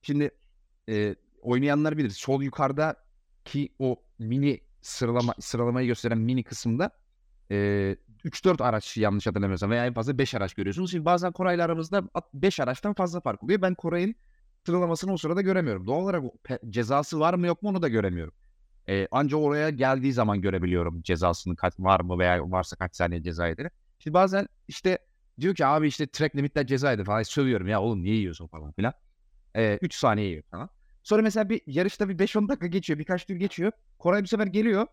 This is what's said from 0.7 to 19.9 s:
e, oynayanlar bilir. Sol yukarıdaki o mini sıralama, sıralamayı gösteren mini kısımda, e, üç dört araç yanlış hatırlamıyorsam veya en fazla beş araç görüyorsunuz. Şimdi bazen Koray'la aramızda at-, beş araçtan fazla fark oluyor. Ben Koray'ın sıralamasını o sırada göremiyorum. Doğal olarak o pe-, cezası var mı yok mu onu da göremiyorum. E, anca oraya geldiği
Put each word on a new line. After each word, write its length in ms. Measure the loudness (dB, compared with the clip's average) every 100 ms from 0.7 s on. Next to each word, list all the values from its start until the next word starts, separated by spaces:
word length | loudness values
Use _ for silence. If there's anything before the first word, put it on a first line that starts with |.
| _ -4
e, 260 | 0 0 -4 _ _
oynayanlar 560 | -2 2 2 2 2 0
bilir. 120 | -2
Sol 320 | -4 -2 0
yukarıdaki 1300 | -2 -2 -2 0 -2 -4 _ _ _ _ -8 -4 -4 _
o 160 | -2 -2 _ _
mini 420 | -4 0 0 -2 _ _
sıralama, 520 | -16 -4 0 2 0 -2
sıralamayı 480 | -6 -2 0 0 0
gösteren 300 | 0 0 0
mini 260 | 0 0
kısımda, 480 | -4 -6 -2 -2 -2 _ _ _ _ _ _
e, 440 | 0 0 2 0 -2 _ -12
üç 220 | -10 0 2
dört 160 | 4
araç 360 | 2 0 -4 0
yanlış 300 | 2 2 -2
hatırlamıyorsam 420 | -2 -2 -2 0
veya 160 | 0 0
en 80 |
fazla 240 | -2 -4 0
beş 180 | -2 -2
araç 180 | -4
görüyorsunuz. 380 | -4 -4 -2 -4
Şimdi 140 | -2 2
bazen 260 | 2 0
Koray'la 340 | -2 0 2 0
aramızda 380 | -2 -2 -2 -2
at-, 200 | -8 -10
beş 260 | 0 0 2
araçtan 340 | -2 -2 -4
fazla 280 | 0 -2 -2
fark 220 | -4 -4
oluyor. 180 | 0 2
Ben 140 | 2 0
Koray'ın 400 | -2 0 -2 -4 _ _ _ _ -2
sıralamasını 480 | 0 2 0 -2
o 40 | -2
sırada 240 | 0 0
göremiyorum. 460 | 2 2 0 -2 -2
Doğal 140 | -2
olarak 220 | 0 -2
o 100 | -4 -12
pe-, 280 | -8 -8 -4
cezası 480 | -2 2 2 0 0
var 140 | 2
mı 140 | 2 2
yok 160 | 0
mu 60 | 0
onu 120 | 0
da 60 | 2
göremiyorum. 460 | 2 0 -2 -8 _ _ _ _ _ -4
E, 180 | -2 0
anca 260 | 0 0 2
oraya 320 | 2 2 0
geldiği 440 | 2 2